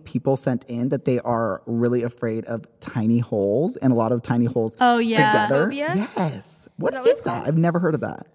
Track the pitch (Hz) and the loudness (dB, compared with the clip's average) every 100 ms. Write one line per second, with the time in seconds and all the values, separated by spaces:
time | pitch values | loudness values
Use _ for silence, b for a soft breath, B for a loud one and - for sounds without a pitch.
0 | - - 143 135 - 120 - 120 127 139 | -8 -4 0 0 0 -4 -4 -4 -2 -2
1 | - 123 120 117 113 95 - 117 120 123 | 0 0 0 -2 -2 -4 -4 -2 0 0
2 | 117 - 117 113 117 117 - _ - 117 | -2 -4 -6 -4 -6 -8 -10 _ -8 -2
3 | 110 117 117 107 98 113 175 - 135 117 | 2 2 0 0 2 2 0 0 0 2
4 | 113 120 - 120 117 120 113 - 247 240 | 2 0 0 0 0 0 -2 2 4 4
5 | 233 220 214 214 214 - 196 277 302 202 | 2 2 4 4 2 2 0 -2 -2 -2
6 | 220 - 165 113 - - - - - - | -2 -2 -4 -4 -10 -14 -14 -6 -4 0
7 | - - - - - 160 170 170 175 156 | 2 2 0 -4 0 2 2 2 0 0
8 | 104 - - | -4 -8 -14